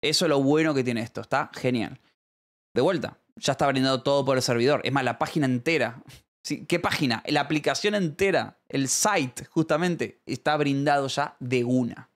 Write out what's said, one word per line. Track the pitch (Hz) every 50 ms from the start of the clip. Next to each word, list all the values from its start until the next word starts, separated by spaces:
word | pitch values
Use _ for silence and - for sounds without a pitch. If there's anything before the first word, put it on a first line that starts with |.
| -
Eso | 143 156 - 190
es | 160
lo | 147 139 139
bueno | 135 147 156 160 160 151
que | 135 127
tiene | 123 120 117 113
esto. | 120 _ -
Está | 113 _ - 139 147 - -
genial. | - - 127 127 120 101 - 135 - _ _ _ _ _ _ _ _ _ _ _ _ _ _ _
De | 117
vuelta, | 127 170 190 156 - - - _ _ _ _
ya | - - - 139
está | - 151
brindado | 139 135 135 131 135 135 127 -
todo | 143 143 143 135
por | 131 135 127
el | 123
servidor. | - 123 117 117 135 147 127 -
Es | - 131
más, | 139 131
la | 123 117 -
página | 160 - - 165 143
entera. | 131 127 123 120 165 165 151 120 113 123 - - - - - _ _ _ _ _
¿Sí? | - 151 - -
¿Qué | - - 170
página? | - 208 - - 165 127 117 110 -
La | - 147 147 139
aplicación | - 156 151 147 147 139 - - 208 208
entera, | 208 185 160 143 - 190 196 180 139 113 104 - _ _ _
el | - 139 139 127
site, | - - - 220 202 190 139 127 - - 139
justamente, | - _ 165 156 160 160 151 175 180 170 151 123 107 - _ _
está | - - 123 _ 151 151
brindado | 151 147 143 139 139 139 151 143 143 135 135
ya | - - 143 147 - _
de | 139 123 127 123 120
una. | 120 127 127 123 113 - - 127 _ _